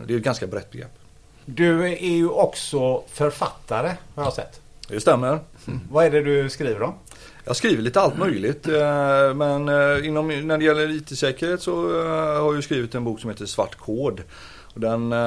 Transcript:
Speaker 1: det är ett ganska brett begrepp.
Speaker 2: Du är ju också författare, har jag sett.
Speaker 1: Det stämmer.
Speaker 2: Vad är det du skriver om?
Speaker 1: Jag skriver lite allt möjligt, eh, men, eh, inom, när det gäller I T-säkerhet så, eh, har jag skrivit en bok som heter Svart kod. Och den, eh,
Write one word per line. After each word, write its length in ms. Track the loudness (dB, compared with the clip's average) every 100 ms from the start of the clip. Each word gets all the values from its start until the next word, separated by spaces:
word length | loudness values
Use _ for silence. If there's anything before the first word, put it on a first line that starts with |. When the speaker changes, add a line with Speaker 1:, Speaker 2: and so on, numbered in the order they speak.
| -4
Speaker 1:
det 80 |
är 40 | -2
ett 40 |
ganska 220 | -2 -4 -6
brett 240 | -8 -10
begrepp. 200 | -16 -18 -20 -20 -20 -20 -20
Speaker 2:
Du 400 | -8 0 4 4 2
är 40 | -2 0 2
ju 120 | 2
också 760 | 4 2 0 -4 0 2 0 -4
författare, 800 | -2 -2 0 -4 -6 -6 -2 -2 -4 -10
har 100 | -6
jag 80 | -4
sett. 280 | -4 -8 -14 -20 -20 -10
Speaker 1:
Det 120 | 0
stämmer. 380 | 4 4 4 -2 -4 -18 -12 -10 -2
Speaker 2:
Vad 140 | 4 4
är 40 |
det 120 | 4
du 260 | 2 2 0
skriver 320 | -2 -4 -2
om? 120 | -4 -6 -16 -20 -20 -12
Speaker 1:
Jag 120 | -6 -2
skriver 260 | 2 2
lite 180 | 2 2
allt 160 | 2 2
möjligt, 500 | -2 0 -2 -2 0
eh, 680 | 2 2 2 2 4 4
men, 340 | 4 0 0 2
eh, 380 | 2 4 2 0
inom, 220 | -2 -2 -2 -2
när 120 | 2
det 60 |
gäller 260 | 4 4 2
I 100 | -2
T-säkerhet 640 | -8 -2 -2 0 -2 -2
så, 380 | -2 -2 0 -2
eh, 420 | -2 0 0 2
har 120 | 2
jag 100 | 0
skrivit 300 | 0 -2 -2
en 100 | -4
bok 160 | -4 -4
som 100 | -6
heter 160 | -8 -6
Svart 280 | -4 -4
kod. 480 | -4 -6 -4 -2 -4 -10 -18 -20 -20 -16
Och 60 | -4
den, 320 | -2 -2 -2
eh, 60 | 0